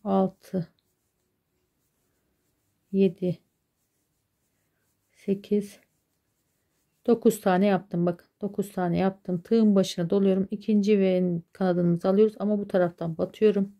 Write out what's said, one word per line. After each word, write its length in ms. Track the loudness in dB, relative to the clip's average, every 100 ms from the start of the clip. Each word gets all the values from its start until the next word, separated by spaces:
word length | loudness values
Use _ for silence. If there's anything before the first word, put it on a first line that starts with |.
altı, 640 | 0 0 0 -6 -10 -8 -8 _ _ _ _ _ _ _ _ _ _ _ _ _ _ _ _ _ _ _ _ _ _
yedi, 460 | 0 0 0 -6 -6 _ _ _ _ _ _ _ _ _ _ _ _ _ _ _ _ _
sekiz, 680 | _ -6 -6 -2 -4 -4 -16 _ _ _ _ _ _ _ _ _ _ _ _ -2
dokuz 340 | 2 2 0
tane 260 | 0 2 2
yaptım. 400 | 0 -2 -4 -2
Bakın 220 | -4 _ _
dokuz 320 | -8 -6 -6
tane 260 | -4 -2 0
yaptım. 440 | -2 -4 -8 -8
Tığın 320 | -2 2 4
başına 360 | 4 0 -4 -2
doluyorum. 380 | 0 2 0 -2
İkinci 480 | -6 -2 0 2 2
V'nin 460 | 2 0 0 -4 -8
kanadımızı 560 | -4 -2 0 0 0 0
alıyoruz 260 | 2 2 0
ama 200 | -4 -4
bu 100 | -2
taraftan 500 | 0 0 -4 -10 -6
batıyorum. 540 | -8 0 0 2 -4